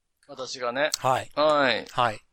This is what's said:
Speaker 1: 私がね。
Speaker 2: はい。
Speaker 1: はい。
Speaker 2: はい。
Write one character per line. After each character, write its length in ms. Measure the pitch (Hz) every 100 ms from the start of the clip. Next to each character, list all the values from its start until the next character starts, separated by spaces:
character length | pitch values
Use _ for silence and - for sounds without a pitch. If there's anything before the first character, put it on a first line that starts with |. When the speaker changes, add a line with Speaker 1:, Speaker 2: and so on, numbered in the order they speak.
| _ _ _
Speaker 1:
私 320 | 139 123 131
が 120 | 123
ね。 200 | 123 151 -
Speaker 2:
は 220 | 127 127
い。 100 | - -
Speaker 1:
は 360 | 156 151 135
い。 140 | 107 -
Speaker 2:
は 200 | - 120
い。 100 | 104 _